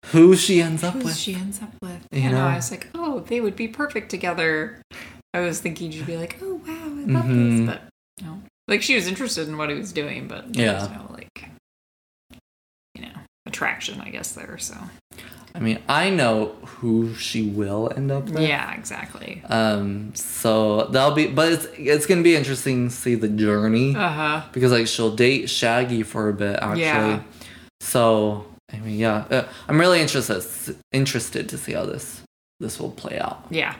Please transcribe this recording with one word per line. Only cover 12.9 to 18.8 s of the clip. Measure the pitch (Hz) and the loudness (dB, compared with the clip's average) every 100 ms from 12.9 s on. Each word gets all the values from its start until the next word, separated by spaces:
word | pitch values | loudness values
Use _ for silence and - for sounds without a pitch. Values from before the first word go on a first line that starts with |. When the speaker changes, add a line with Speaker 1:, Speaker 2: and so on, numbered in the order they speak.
Speaker 2:
you | - | -18
know, | 80 - - _ | -16 -18 -20 _
attraction, | - - 127 117 - - | -14 -6 -4 -4 -8 -10
I | - | -12
guess, | - - | -12 -12
there, | - - - | -12 -14 -12
so. | - - - - _ - - - - | -12 -12 -16 -18 _ -20 -20 -20 -16
Speaker 1:
I | - | -4
mean, | 113 110 - | -2 -2 0
I | 143 185 | 2 4
know | 185 123 110 107 - | 4 4 4 0 -6
who | - - 120 113 113 | -18 -6 0 2 2
she | 113 - 117 | -4 -6 -2
will | 107 104 98 101 117 | -2 -2 -2 -2 -2
end | - 139 | -2 -2
up | 139 139 | -2 -4
with. | 156 | 0
Speaker 2:
Yeah, | 156 143 - | 0 0 -4
exactly. | - | -8